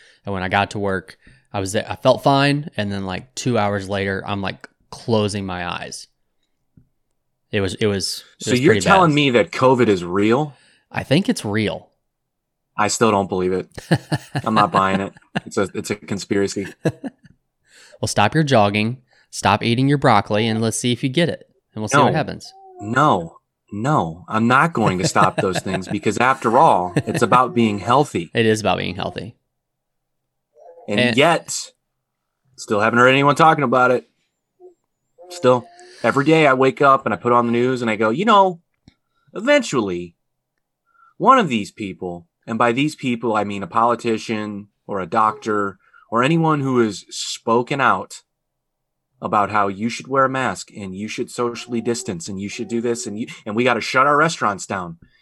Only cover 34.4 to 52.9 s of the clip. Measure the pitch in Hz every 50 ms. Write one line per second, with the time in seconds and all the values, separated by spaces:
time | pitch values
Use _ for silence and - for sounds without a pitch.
34.4 | _ _ _ _ 359 359 _ _ _ _ _ _ _ _ _ _ - - - -
35.4 | - 127 127 120 117 - - - - - - - - 113 110 135 139 151 160 160
36.4 | 156 139 131 127 131 135 - - 147 139 135 131 - 117 107 - - 120 120 120
37.4 | 117 117 117 117 123 127 131 123 123 113 110 101 110 110 117 147 208 233 214 196
38.4 | 196 190 180 170 _ _ _ _ _ - _ _ _ _ _ _ _ _ - 180
39.4 | 214 277 294 294 226 - - 127 107 95 90 87 87 87 - _ _ _ _ _
40.4 | _ _ _ _ _ _ _ _ _ _ _ _ _ _ _ _ 156 226 269 254
41.4 | 208 147 120 107 98 - - - 110 95 87 - 95 90 87 87 - _ _ _
42.4 | _ - 117 110 123 120 117 131 147 151 - - - 127 120 113 123 117 107 107
43.4 | 101 101 101 98 98 85 - 113 117 120 117 117 - 117 110 107 - - 113 107
44.4 | 107 107 104 101 101 - _ _ _ - 107 95 92 85 87 107 107 107 107 -
45.4 | - 110 104 104 101 98 92 - _ _ _ _ _ _ 110 113 123 143 165 165
46.4 | 160 156 156 147 135 135 131 120 113 107 95 87 - _ - - - - - -
47.4 | - 117 113 120 123 - 147 139 131 117 98 92 - - - - _ _ _ _
48.4 | _ _ _ _ _ _ _ _ _ _ _ _ _ _ _ _ - 98 104 107
49.4 | 101 95 104 107 101 101 98 95 110 120 117 - - 123 131 135 135 131 131 131
50.4 | 127 110 92 - - - - 107 101 95 92 98 104 110 - - 117 - - -
51.4 | 120 120 117 110 - - 123 117 104 117 117 117 - 120 98 85 - - 98 95
52.4 | 101 98 - - 117 - 117 117 117 120